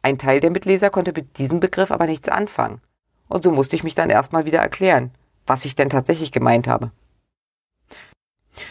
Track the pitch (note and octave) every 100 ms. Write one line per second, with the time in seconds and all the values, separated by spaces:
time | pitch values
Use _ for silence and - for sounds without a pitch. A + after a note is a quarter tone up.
0 | C3 C3+ C3+ C#3 E3 F3 F#3+ F#3+ G3+ G3
1 | F3+ E3 C#3 - C3+ E3+ F#3 - F#3+ -
2 | E3 D#3 - - G#3+ - A2 A2+ _ _
3 | _ _ _ F3+ E3+ D3 C3+ E3 D#3+ D#3
4 | E3 G#2+ C#3 E3 D#3 D#3+ - - F#3+ D3
5 | B2+ _ _ _ - C3 C#3+ C3 C#3 C3
6 | C3 E3 D3+ - A#2+ A#2 A#2+ A#2 A#2+ _
7 | _ _ _ _ _ _ _ _ _ -
8 | - _ _ _ _ - -